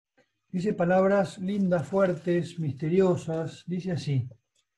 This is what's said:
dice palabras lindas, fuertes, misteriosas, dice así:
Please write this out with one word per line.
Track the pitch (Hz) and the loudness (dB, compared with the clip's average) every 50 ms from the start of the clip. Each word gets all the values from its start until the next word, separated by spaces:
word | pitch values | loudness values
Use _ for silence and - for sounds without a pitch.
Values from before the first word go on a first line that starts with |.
| _ _ _ _ _ _ _ _ _ _ | _ _ _ _ _ _ _ _ _ _
dice | - 180 170 214 180 | -6 -4 -2 -2 0
palabras | - 175 170 185 190 190 196 202 202 190 - - - | 0 2 4 4 4 4 4 4 4 2 0 -2 -8
lindas, | 185 185 208 202 196 180 180 175 - - | -6 -4 -2 0 2 2 2 0 0 0
fuertes, | 196 196 196 180 175 - - 180 175 175 165 - - - | 2 2 2 2 2 -2 -2 0 0 0 0 -4 -6 -6
misteriosas, | 160 139 - - 160 156 175 190 190 185 170 127 - 160 160 160 165 - - - - - | -4 -4 -4 -4 -4 0 2 4 4 4 2 0 -2 -6 -6 -4 -4 -6 -8 -12 -10 -8
dice | 180 180 165 185 | -8 -6 -4 -4
así: | 170 123 - 147 143 127 110 - - _ _ _ _ _ _ _ _ | -6 -4 -2 -2 -2 -2 -2 -4 -8 _ _ _ _ _ _ _ _